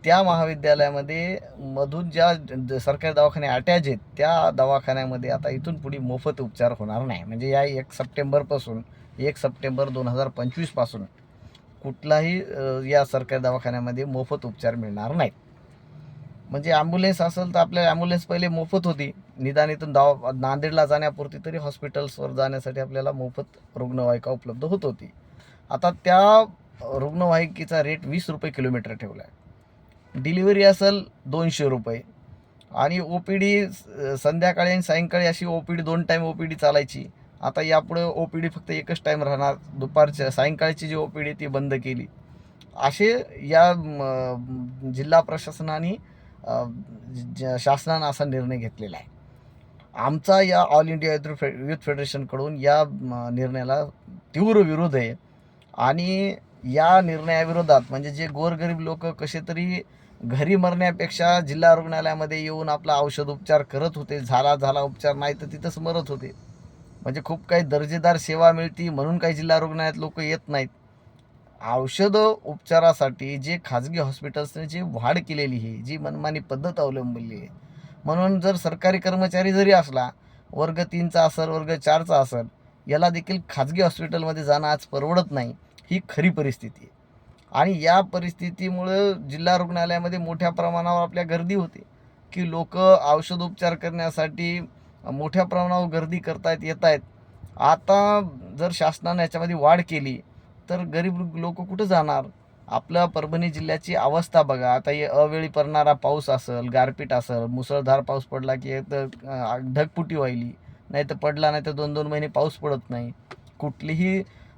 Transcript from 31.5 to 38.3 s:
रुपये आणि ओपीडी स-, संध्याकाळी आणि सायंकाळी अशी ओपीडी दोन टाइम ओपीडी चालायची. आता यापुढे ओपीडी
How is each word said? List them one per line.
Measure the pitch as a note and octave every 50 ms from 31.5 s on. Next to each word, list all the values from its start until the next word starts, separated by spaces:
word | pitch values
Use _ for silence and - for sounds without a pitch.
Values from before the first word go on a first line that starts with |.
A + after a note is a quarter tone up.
| - - D3 C#3
रुपये | C3 A#2 G#2+ A#2 A#2 A#2 - - - _ - - - - _ _ _ _ _ - -
आणि | - C3 D3 F3 F3+
ओपीडी | E3+ D#3 F3 F3+ F3 - G3 G3 G3 G3+ G3+ G3+ G3+
स-, | F#3+ G3 - - - G2+ B2 C#3+ C3+ C#3 C3 -
संध्याकाळी | D3 D#3+ E3+ F3+ F3+ F3 F3 F3 F3+
आणि | F#3 F#3 F3
सायंकाळी | - D#3+ E3 E3+ E3 F3+ F3 F3
अशी | E3 E3+ - F3+
ओपीडी | F3 E3 E3 D#3+ - E3+ E3+ D#3+
दोन | D#3 E3 E3+ E3+
टाइम | - E3 E3 E3
ओपीडी | D#3+ D#3+ E3 E3 D#3+ D#3+
चालायची. | - D3+ C#3+ D3 D3 C#3+ - - C3+ B2+ - - _ - - _ - -
आता | B2+ - D#3+ D#3
यापुढे | D#3+ D#3+ D#3 D3+ - E3+ E3+ E3+
ओपीडी | E3+ - D#3+ E3 D#3+